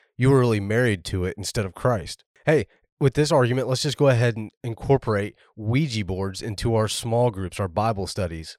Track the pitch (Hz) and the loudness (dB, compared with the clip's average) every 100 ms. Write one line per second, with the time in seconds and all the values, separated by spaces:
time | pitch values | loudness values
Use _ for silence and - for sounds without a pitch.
0 | _ - 127 135 123 110 98 110 127 98 | _ 0 4 4 4 2 0 0 2 0
1 | - 95 90 - 98 - 95 - 123 113 | -2 -4 -4 -4 -6 -4 -6 -2 -2 -2
2 | 78 - _ _ - 156 101 _ _ _ | -6 -14 _ _ 0 0 0 _ _ _
3 | 143 - 147 156 123 127 123 127 147 131 | 0 2 2 4 2 0 -2 -2 -2 2
4 | 143 120 120 113 107 _ 120 113 - 139 | 4 4 2 0 -8 _ -10 -8 2 2
5 | - 104 104 - _ - 107 127 156 113 | 2 -2 -2 -10 _ -10 0 0 0 -2
6 | 90 92 98 95 113 101 123 113 107 - | -2 -4 -4 -6 -8 -4 0 0 0 -2
7 | 117 117 123 95 92 - 98 82 110 104 | -2 0 0 0 -8 -4 -4 0 -2 -2
8 | 92 - 90 80 80 | -4 -4 -6 -6 -12